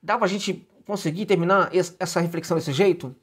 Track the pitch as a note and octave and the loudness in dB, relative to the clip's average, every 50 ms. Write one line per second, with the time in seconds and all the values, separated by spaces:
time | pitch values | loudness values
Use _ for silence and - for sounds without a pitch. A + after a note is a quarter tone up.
0 | _ D#3+ G#3 A3+ A3 F#3 F#3+ G#3 - - F#3 - - _ _ _ - - G#3 G3 | _ -2 0 2 2 0 0 -2 -4 -4 -6 -6 -8 _ _ _ -10 -8 -8 -4
1 | - E3 D#3 F3 G#3+ - G3+ F3 E3+ F3 F#3+ G3 F3+ - - F#3 F3+ F3+ - _ | -4 -4 -4 -4 0 0 2 2 4 4 4 4 4 2 2 0 0 0 -4 _
2 | F#3 F3 - F#3 E3+ E3+ E3+ E3 D#3+ - F3 E3 - - C#3 C3 G3 G3 F3 - | -8 -4 -2 0 -2 0 -2 -6 -4 -2 -2 -2 -2 -2 0 2 4 4 4 2
3 | - C3 C3 _ | -2 -12 -12 _